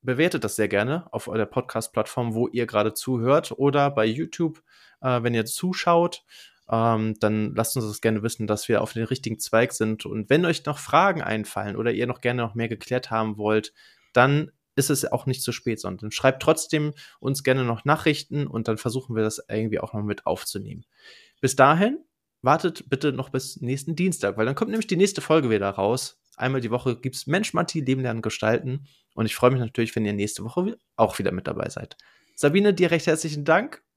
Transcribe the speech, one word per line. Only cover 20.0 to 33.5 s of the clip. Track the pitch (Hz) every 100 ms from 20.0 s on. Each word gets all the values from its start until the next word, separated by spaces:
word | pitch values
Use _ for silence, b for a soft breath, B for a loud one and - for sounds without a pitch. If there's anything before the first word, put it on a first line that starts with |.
mit | 104 104 -
aufzunehmen. | - - - 104 98 - B B B B B
Bis | 135
dahin, | - 135 160 208 294 - _ _ _
wartet | 123 156 180 - -
bitte | 139 151
noch | 131 131
bis | 135 - -
nächsten | 123 139 -
Dienstag, | 160 185 170 104 98
weil |
dann | 113 139
kommt | 220
nämlich | 220 -
die | 170
nächste | 196 -
Folge | - 160 131
wieder | 107 98
raus. | 95 101 127 - _ _ -
Einmal | 127 135
die | 113
Woche | 120 131 117
gibt's | 131 - -
Mensch, | 170 214
Matti, | - 165 160
Leben | 131 131
lernen, | 127 113
gestalten. | 110 - 110 117 127 135 139 b b
Und | - 110
ich | -
freue | 123
mich | 131
natürlich, | 113 - 113
wenn | -
ihr | 107
nächste | 101 104 -
Woche | 107 175 185
wi-, | 233 _ -
auch | 110 -
wieder | 95
mit | 92 -
dabei | - -
seid. | - - - b b b
Sabine, | - 143 180 208
dir | 180 175
recht | 165 170
herzlichen | 156 160 147
Dank. | 143